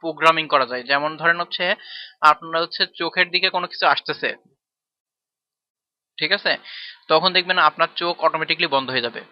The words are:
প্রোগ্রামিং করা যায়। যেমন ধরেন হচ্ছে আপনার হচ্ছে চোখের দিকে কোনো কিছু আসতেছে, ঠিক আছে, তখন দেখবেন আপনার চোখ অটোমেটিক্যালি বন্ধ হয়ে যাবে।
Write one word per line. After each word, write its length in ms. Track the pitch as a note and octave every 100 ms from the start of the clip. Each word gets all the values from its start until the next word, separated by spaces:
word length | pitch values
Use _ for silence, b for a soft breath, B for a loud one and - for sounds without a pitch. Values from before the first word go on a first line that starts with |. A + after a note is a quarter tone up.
প্রোগ্রামিং 440 | E3 D#3 D#3 E3 D#3
করা 140 | D3 B2
যায়। 120 | B2+ B2+
যেমন 200 | C#3 D3+ D#3
ধরেন 180 | D#3+ E3+
হচ্ছে 260 | E3+ - F3+ G#3 B B B B D#3
আপনার 320 | D3+ E3 E3
হচ্ছে 180 | E3+ - F3+ -
চোখের 260 | E3+ F3+ F3
দিকে 140 | F3+ F#3 F3+
কোনো 100 | F3
কিছু 120 | - -
আসতেছে, 360 | A#3 - D3 B2 - _ _ _ _ _ _ _ _ _ _ _ _ _ _ _ _ _ -
ঠিক 120 | D#3 G3
আছে, 140 | F#3+ D3 B B B B _
তখন 200 | D#3+ F3+ F#3
দেখবেন 220 | F3+ F#3 D#3
আপনার 200 | - E3 -
চোখ 140 | F3 E3+ D#3+
অটোমেটিক্যালি 420 | D#3 D#3 D#3+ E3+
বন্ধ 140 | C#3 C3
হয়ে 160 | C3 A#2
যাবে। 140 | A2+ -